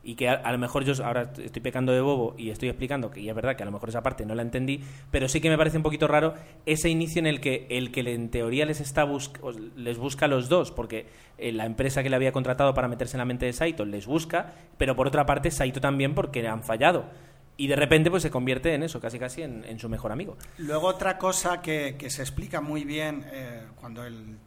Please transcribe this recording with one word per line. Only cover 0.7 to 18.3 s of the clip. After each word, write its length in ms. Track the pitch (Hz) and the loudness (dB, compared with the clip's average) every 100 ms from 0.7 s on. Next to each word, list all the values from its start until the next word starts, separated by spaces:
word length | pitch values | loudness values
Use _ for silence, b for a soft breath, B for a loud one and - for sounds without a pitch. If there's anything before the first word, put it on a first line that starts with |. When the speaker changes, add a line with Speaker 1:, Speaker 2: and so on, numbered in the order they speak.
| 143 | 0
Speaker 1:
yo 200 | 135 135 | 0 0
ahora 260 | 120 120 120 - | 0 -2 -2 -8
estoy 240 | - 123 | -10 -6
pecando 320 | 123 127 127 | -4 0 2
de 80 | 127 | 4
bobo 340 | 135 139 113 - | 4 2 0 -2
y 100 | 110 | -8
estoy 220 | 107 127 | -4 -4
explicando 400 | 120 131 139 110 | -2 -4 -4 -4
que 120 | 98 | -6
ya 100 | 104 | -6
es 40 | 110 | -2
verdad 180 | 123 127 | -2 -2
que 80 | |
a 20 | 101 | -6
lo 60 | |
mejor 180 | 101 113 | -6 -6
esa 120 | 117 | -2
parte 220 | 131 - | -2 -2
no 100 | 107 | -4
la 60 | 113 | -4
entendí, 420 | 117 127 131 139 B B B | -2 -2 -2 -4 B B B
pero 180 | 143 131 | 0 2
sí 140 | 160 | 2
que 80 | 160 | 4
me 80 | 156 | 4
parece 180 | 156 160 | 4 4
un 60 | |
poquito 260 | 156 151 151 | 0 2 4
raro 260 | 151 160 156 B B | 6 4 0 B B
ese 240 | - 156 170 | 0 2 4
inicio 300 | 160 165 165 | 2 2 2
en 80 | 160 | 2
el 140 | 139 | 2
que 240 | 139 127 - | 0 -2 -2
el 240 | 123 123 | -2 -2
que 100 | 131 | -2
le, 120 | 120 | -2
en 160 | 117 117 | -2 -2
teoría 340 | 120 117 131 | -2 0 2
les 160 | 151 147 | 2 0
está 240 | 143 139 | -2 2
bus-, 260 | 147 143 - - | 2 0 -6 -10
o 80 | 135 | -10
les 460 | 113 113 131 120 117 | -10 -12 -8 -6 -4
busca 260 | 135 135 | -4 2
a 40 | 151 | 4
los 200 | 131 123 | 4 4
dos, 220 | 175 139 | 4 2
porque, 340 | - 110 113 - B B - | -4 -6 -8 -10 B B -8
eh, 160 | 117 | -4
la 140 | 110 113 | -2 -2
empresa 360 | 113 135 135 | 0 0 2
que 60 | 135 | 2
le 80 | 131 | 2
había 160 | 131 | 2
contratado 400 | 131 127 127 139 | 2 0 4 4
para 160 | 135 123 | 4 0
meterse 280 | 117 123 127 | -2 -4 -2
en 20 | |
la 60 | 123 | -2
mente 180 | 123 | 0
de 80 | 127 | -2
Saito 320 | 120 165 160 | 0 -2 0
les 220 | 104 104 104 | -4 -4 0
busca, 480 | 156 160 170 165 B B - | -2 0 -2 -2 B B -2
pero 180 | 135 127 | 0 4
por 100 | 131 | 4
otra 200 | 147 139 | 4 4
parte 240 | 143 131 | 4 2
Saito 320 | 135 131 131 | 2 0 2
también 320 | 139 139 135 | 0 2 2
porque 320 | 151 - 123 113 | 2 0 -2 -2
han 140 | 110 | -4
fallado. 420 | 113 113 151 165 - B B B B - | -2 4 4 4 -2 B B B B -4
Y 80 | 139 | 0
de 100 | 143 | 4
repente 340 | 143 160 160 | 8 8 8
pues 120 | 180 | 4
se 80 | 156 | 2